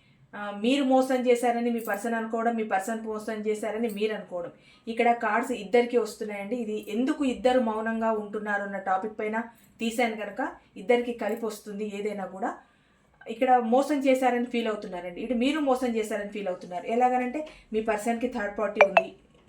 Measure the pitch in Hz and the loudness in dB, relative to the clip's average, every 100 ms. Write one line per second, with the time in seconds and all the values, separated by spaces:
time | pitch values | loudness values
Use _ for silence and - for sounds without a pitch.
0 | _ _ _ 202 208 202 226 285 262 262 | _ _ _ -10 -8 -2 2 2 4 4
1 | 262 254 247 240 240 233 240 233 220 202 | 4 2 4 4 4 0 0 -2 -2 -4
2 | 233 226 226 226 226 226 214 190 233 220 | -2 -4 -2 -2 0 0 0 0 0 -4
3 | 220 214 214 214 214 214 226 220 233 202 | -6 -8 -6 -4 -2 -2 -2 -2 -2 0
4 | 214 202 - - 170 - _ - - 226 | -2 -2 -8 -8 -8 -12 _ -14 -6 2
5 | 233 233 220 220 - 233 190 240 240 240 | 2 2 2 0 0 -4 2 4 4 2
6 | 214 - 214 202 202 247 214 214 - 233 | 0 -4 -8 -8 -6 -4 -4 -6 -4 0
7 | 262 302 269 226 247 254 226 220 220 226 | 0 2 0 2 4 4 2 0 -2 0
8 | 226 214 208 214 208 202 202 196 196 190 | 0 0 -2 -6 -2 -2 -4 -6 -2 -2
9 | 214 - 214 220 233 - _ - 226 233 | -2 -6 -4 -4 -6 -12 _ -6 -2 0
10 | 233 220 202 196 311 - _ - 196 240 | 0 -2 -8 -6 -6 -8 _ -4 2 2
11 | 240 233 208 220 220 214 214 202 214 202 | 2 -4 -4 -4 -4 -8 -10 -8 -6 -4
12 | 208 196 185 185 247 359 - _ _ _ | -4 -4 -8 -6 -6 -6 -14 _ _ _
13 | _ - - 233 254 247 226 254 277 294 | _ -16 -12 0 6 6 6 4 4 2
14 | 269 262 254 240 240 233 226 214 196 180 | 4 4 4 2 0 0 -2 -2 -6 -8
15 | 180 175 233 240 262 311 277 254 247 226 | -8 -6 -2 2 2 2 2 2 2 0
16 | 214 214 202 208 190 180 175 175 - 233 | -2 -4 -6 -6 -6 -6 -8 -8 -2 4
17 | 254 254 247 294 302 - - 220 220 208 | 4 4 0 -4 -8 -12 -6 -2 0 -2
18 | 233 233 254 240 202 214 202 214 196 - | -2 -2 -2 -4 -4 -2 0 4 4 4
19 | - - _ _ | 0 -2 _ _